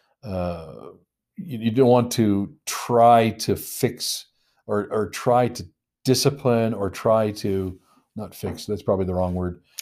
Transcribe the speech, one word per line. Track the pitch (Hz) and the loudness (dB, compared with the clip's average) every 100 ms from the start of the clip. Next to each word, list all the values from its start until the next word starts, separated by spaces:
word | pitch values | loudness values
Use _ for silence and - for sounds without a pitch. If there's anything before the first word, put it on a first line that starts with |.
| _ _ | _ _
uh, | 107 92 87 85 80 55 71 98 _ _ _ - | -8 -6 -4 -6 -12 -18 -20 -20 _ _ _ -16
you, | 180 117 | -12 -6
you | 113 | -2
don't | 117 123 | 4 6
want | 123 120 | 6 4
to | - 107 98 98 - - | 0 2 0 -2 -10 -10
try | - - 120 117 117 113 | -8 0 6 8 8 6
to | - - - | 0 -4 -4
fix | - - 117 - - - - _ _ _ - | -4 -4 -4 -4 -8 -8 -12 _ _ _ -4
or, | 104 98 | -4 -2
or | 110 101 | -4 -4
try | - 131 123 123 | -4 2 2 2
to | - 90 _ _ _ | -4 -14 _ _ _
discipline | 131 127 139 143 131 117 113 | 0 2 0 0 0 2 0
or | 101 98 | -2 -6
try | - 117 110 107 | -2 2 2 2
to | 104 104 95 92 92 _ _ _ 107 | -2 -2 -2 -4 -8 _ _ _ -14
not | 95 - | -14 -10
fix, | 95 82 - | -10 -8 -8
that's | - | -6
probably | - 95 92 | -2 0 0
the | |
wrong | 90 90 90 | -2 -2 -2
word, | 90 87 _ - | -4 -8 _ -18